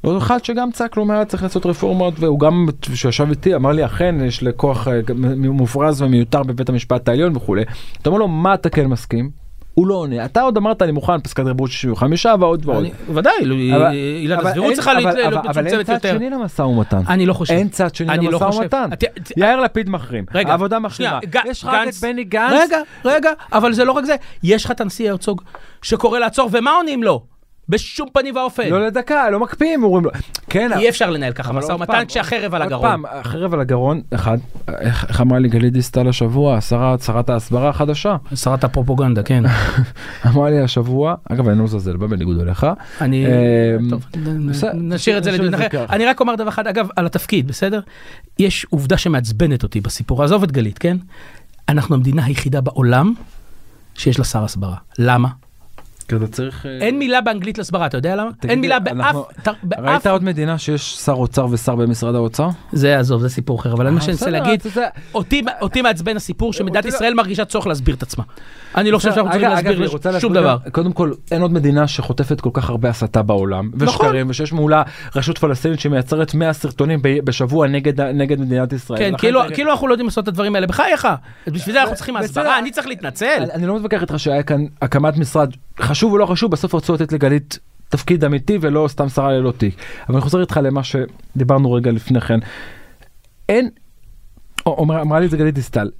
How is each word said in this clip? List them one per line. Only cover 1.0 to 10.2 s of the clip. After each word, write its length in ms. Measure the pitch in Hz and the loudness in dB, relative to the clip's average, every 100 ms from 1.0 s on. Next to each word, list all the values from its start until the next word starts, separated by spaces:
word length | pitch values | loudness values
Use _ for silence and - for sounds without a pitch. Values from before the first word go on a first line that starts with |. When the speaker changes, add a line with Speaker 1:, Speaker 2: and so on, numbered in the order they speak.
Speaker 1:
"מה 200 | 208 214 | 0 0
צריך 180 | 208 190 | 0 -2
לעשות 220 | 185 185 | -2 -2
רפורמות", 480 | 175 170 196 185 180 156 | -2 0 0 0 0 0
והוא 200 | 160 143 | 0 4
גם, 260 | 151 175 165 143 - | 4 4 0 -2 -6
שישב 340 | 123 127 117 147 | -2 -2 0 0
איתי, 260 | 147 190 | 2 2
אמר 160 | 165 135 | 2 2
לי, 140 | 151 | 2
"אכן, 300 | 127 101 180 160 | 0 0 0 2
יש 180 | 127 113 | -2 -2
לכוח, 440 | 123 117 143 123 120 | -2 0 0 0 0
אה, 120 | 120 113 | 0 0
מ-, 340 | 123 127 131 135 | 0 0 2 0
מופרז 520 | 135 120 139 151 139 | 2 0 2 0 2
ומיותר 420 | 139 120 120 147 | 4 4 4 0
בבית 260 | 131 123 131 | 0 -2 -2
המשפט 400 | 123 - 123 - | -2 0 0 2
העליון" 260 | 120 175 | 2 2
וכולי. 280 | 139 - 98 110 - - - | 0 0 -2 -2 -6 -8 -2
אתה 80 | 143 | 0
אומר 100 | 196 | 2
לו, 80 | 208 | 2
"מה 260 | 160 185 | 2 2
אתה 160 | 190 165 | 2 2
כן 160 | 156 135 | 2 0
מסכים?" 420 | 123 - 117 135 - - - - | -2 -2 -4 -4 -10 -18 -16 0
הוא 140 | - 185 | 2 2
לא 60 | |
עונה. 320 | 190 151 117 | 0 -2 -4